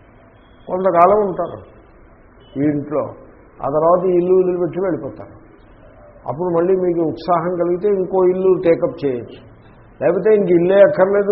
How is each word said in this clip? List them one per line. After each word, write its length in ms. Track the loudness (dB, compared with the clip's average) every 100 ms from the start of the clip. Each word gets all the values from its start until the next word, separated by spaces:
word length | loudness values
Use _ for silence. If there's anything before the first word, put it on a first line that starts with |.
| -20 -20 -20 -20 _ -20 -8
కొంతకాలం 520 | -2 0 4 4 4 0
ఉంటారు 320 | -4 -8 -12 -20 -20 -20 -20 -20 -20 _ -20 -14 -4
ఈ 60 | -2
ఇంట్లో, 340 | -2 -4 -6 -6 -10 -20 -20 _ -10
ఆ 60 | -4 0
తర్వాత 260 | 2 2 2
ఈ 100 | 0
ఇల్లు 140 | 2 2
వదిలిపెట్టి 440 | 2 -2 -4 -4
వెళ్ళిపోతారు. 540 | -4 -6 -8 -14 -20 -20 -20 -20 -20 -20 -20 -20 -20 -16 -12
అప్పుడు 220 | -6 -2
మళ్ళీ 200 | 0 0 0
మీకు 240 | 0 0
ఉత్సాహం 500 | -2 -4 -2 -2 -2 -2
కలిగితే 320 | -2 -2 -2
ఇంకో 300 | -2 -2 0 2
ఇల్లు 240 | 2 2 2
టేకప్ 340 | 2 0 -2 -4
చేయొచ్చు, 400 | -6 -6 -10 -18 -20 -20 -20 -20 -20 -4
లేకపోతే 300 | -2 0 2 2
ఇంక 140 | 4
ఇల్లే 280 | 2 4 6
అక్కర్లేదు, 500 | 6 4 0 0 0